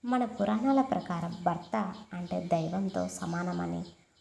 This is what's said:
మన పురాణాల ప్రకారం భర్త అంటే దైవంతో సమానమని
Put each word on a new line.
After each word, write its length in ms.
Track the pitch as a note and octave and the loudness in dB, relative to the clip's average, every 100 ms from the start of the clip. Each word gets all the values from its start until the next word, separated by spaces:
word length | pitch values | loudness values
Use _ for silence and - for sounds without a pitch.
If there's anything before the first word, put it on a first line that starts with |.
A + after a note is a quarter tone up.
మన 200 | B3 B3 | 0 0
పురాణాల 560 | A#3 - G3+ G#3+ C4 C4+ | 0 0 2 4 6 6
ప్రకారం 560 | C4+ - - E3+ E3+ F3 | 6 2 0 -4 -4 0
భర్త 500 | - E3+ - A3 F#3+ - - | 0 0 -2 -2 -2 -6 -10
అంటే 280 | F3+ F3 F3+ F3 | -8 -4 -4 0
దైవంతో 560 | E3+ D#3+ F#3 G3 F#3 F3+ | 0 2 0 0 0 -2
సమానమని 760 | - F3 E3+ F3+ F3 E3+ E3+ F3 - _ _ | -4 -4 -2 -2 -2 -2 -4 -6 -12 _ _